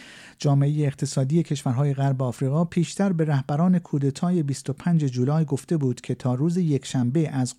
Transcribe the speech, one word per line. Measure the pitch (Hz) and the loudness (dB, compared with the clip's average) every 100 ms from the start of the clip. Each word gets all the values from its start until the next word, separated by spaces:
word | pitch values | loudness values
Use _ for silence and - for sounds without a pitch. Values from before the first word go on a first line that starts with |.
| - - - - | -20 -20 -20 -4
جامعه | 147 139 139 151 143 | 0 2 2 0 -2
اقتصادی | 139 139 143 131 170 | -2 -4 -2 0 0
کشورهای | 160 143 135 120 143 | 0 -2 -2 0 0
غرب | 135 139 131 | 0 0 0
آفریقا | 127 - 135 151 175 | -2 -2 0 0 0
پیشتر | 180 160 - 196 | 0 -2 0 0
به | 165 156 | 2 0
رهبران | 139 131 147 180 180 | 0 0 0 2 2
کودتای | - 147 139 135 175 180 | 0 0 0 0 0 0
بیست | 139 131 - | 0 -4 -6
و | |
پنج | 131 175 165 143 | -4 2 2 2
جولای | 123 127 156 151 | 0 0 2 0
گفته | 135 - 165 | -2 -2 -2
بود | 135 120 | 0 -2
که | - 131 | -6 -4
تا | 127 | -2
روز | 123 165 175 | 0 0 0
یکشنبه | 165 139 - 131 120 156 151 | 2 0 0 0 0 2 0
از | 135 123 | 0 -2